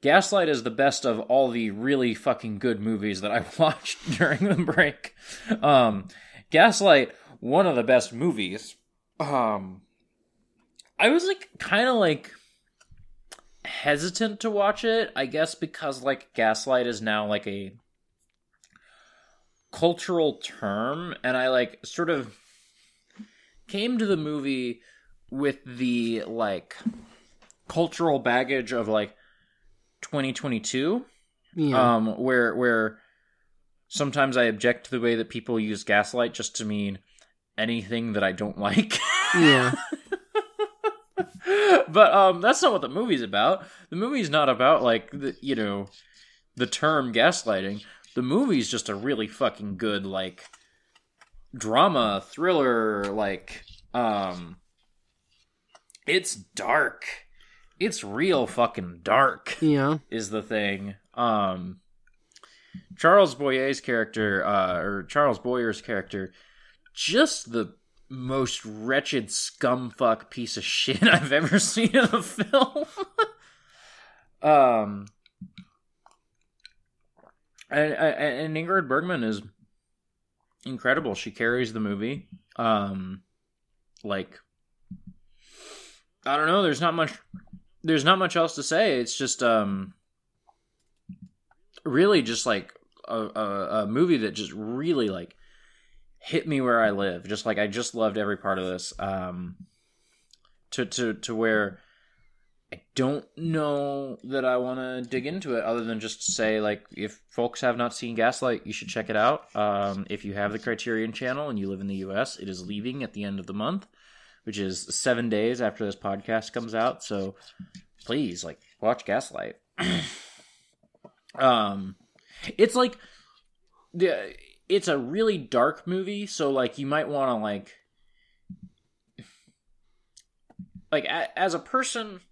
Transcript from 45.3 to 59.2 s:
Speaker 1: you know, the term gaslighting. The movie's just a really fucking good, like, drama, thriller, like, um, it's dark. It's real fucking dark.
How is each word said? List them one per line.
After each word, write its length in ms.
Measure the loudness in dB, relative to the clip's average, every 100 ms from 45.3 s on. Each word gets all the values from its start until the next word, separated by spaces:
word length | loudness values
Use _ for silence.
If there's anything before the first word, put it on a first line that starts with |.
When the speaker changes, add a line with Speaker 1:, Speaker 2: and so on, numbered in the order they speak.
| -8
Speaker 1:
you 120 | -4
know, 320 | -2 -2 -4 -8 -14 _ _ -20 _ _ -6
the 100 | -4
term 480 | 0 0 0 0
gaslighting. 680 | 4 4 4 -2 -2 -2 -8 -12 -20 _ -6
The 80 |
movie's 460 | 0 0 2 0 0
just 200 | -4 -4
a 60 | -6
really 320 | -4 -4 -4
fucking 500 | -2 -4 -4 -10 -4
good, 260 | -2 -2
like, 400 | -4 -6 -8 -10 -20 -20 _ _ _ _ _ _ _ -20 -20 -10
drama, 680 | 0 4 4 4 2 0 -4
thriller, 800 | -4 2 4 4 4 2 0 -2
like, 580 | -2 -2 -4 -10 -20 -20 -20 _
um, 640 | -2 0 0 -2 -6 -12 -18 _ _ _ _ _ _ _ _ _ _ _ _ _ -16 -2
it's 260 | -2 -2
dark. 720 | -10 -12 -10 0 2 2 -4 -14 -16 -18 -20 -20 _ _ _
It's 240 | -4 -4
real 440 | -8 -2 2 2 0
fucking 540 | 2 0 0 -10 -10
dark. 520 | 2 4